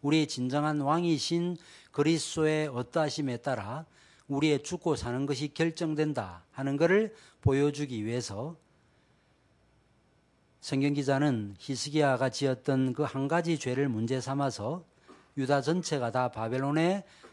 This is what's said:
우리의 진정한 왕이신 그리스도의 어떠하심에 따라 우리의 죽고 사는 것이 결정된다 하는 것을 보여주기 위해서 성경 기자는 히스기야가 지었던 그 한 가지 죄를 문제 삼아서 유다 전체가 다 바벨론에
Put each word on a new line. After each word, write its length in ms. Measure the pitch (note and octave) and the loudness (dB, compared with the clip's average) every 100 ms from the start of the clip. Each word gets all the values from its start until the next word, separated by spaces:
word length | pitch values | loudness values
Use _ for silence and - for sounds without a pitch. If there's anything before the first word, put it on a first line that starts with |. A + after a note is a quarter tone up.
우리의 260 | C#3+ D#3+ D3+ | 2 2 2
진정한 520 | C3 B2+ C#3+ D3+ D3 | -2 -2 0 0 0
왕이신 760 | C#3 E3 F3 D3+ - E3+ F3 F3 - - - | 2 2 2 2 2 0 0 -4 -12 -20 -8
그리스도의 800 | - D3 E3 - E3 D#3 D#3 D3+ | 0 2 2 0 0 2 2 -2
어떠하심에 680 | B2 A#2+ E3 D3+ - C#3 A#2+ | -4 -2 0 0 -2 -4 -2
따라 460 | C#3+ A#2+ G#2 C#3 D#3+ _ - _ - | -4 -4 -4 -8 -12 _ -20 _ -4
우리의 340 | C#3 D#3 C#3+ | 0 2 2
죽고 320 | - F3 F3 | 0 -4 -2
사는 320 | C#3 A#2+ B2+ C#3 | -2 -2 -2 -2
것이 260 | C3 D3 | -2 -4
결정된다 920 | - E3 E3 E3 D3+ D#3 C3 F#2 F2 _ | 0 -2 0 -4 0 0 -2 -6 -10 _
하는 240 | - C#3 C#3 | -6 -2 2
것을 380 | E3+ G3 A3 - - _ | 4 4 2 -6 -20 _
보여주기 640 | C#3 C3+ D3 C#3+ C#3+ A#2 G#2+ | 2 4 2 0 -4 -4 -2
위해서 500 | A#2+ A2+ G2+ C#3+ E3 _ _ _ _ _ _ _ _ _ _ _ _ _ _ _ _ _ _ _ _ | -4 -4 -8 -10 -12 _ _ _ _ _ _ _ _ _ _ _ _ _ _ _ _ _ _ _ _
성경 320 | - C3+ C#3+ | -4 0 0
기자는 640 | C#3+ C3+ C3+ D3 A#2 G2+ F#2+ | 0 0 2 2 0 -4 -10
히스기야가 720 | - B2+ D3 D3+ C#3+ B2 C3 | -8 -6 -2 2 2 2 0
지었던 640 | - C#3 B2+ - C3 C3 | 0 -2 0 0 0 0
그 100 | B2 | 0
한 240 | D3 C3+ C#3 | -4 -2 0
가지 320 | E3 E3+ D#3 | 0 0 -2
죄를 300 | B2+ B2 C#3 | -2 -2 0
문제 320 | A2 A2+ C3 | 0 -2 -2
삼아서 640 | B2+ C#3 C#3 A2 A2 F3 - _ - - _ - | -2 -2 -2 -2 -6 -6 -10 _ -20 -20 _ -4
유다 260 | C3 C#3+ | 2 2
전체가 500 | C3 F3+ - D3 A#2 | 2 0 0 -2 0
다 160 | B2+ B2 | 0 0
바벨론에 760 | - A2+ C3 C#3 D3+ E3+ G3 - - - | -2 -4 -2 0 2 2 0 -4 -20 -20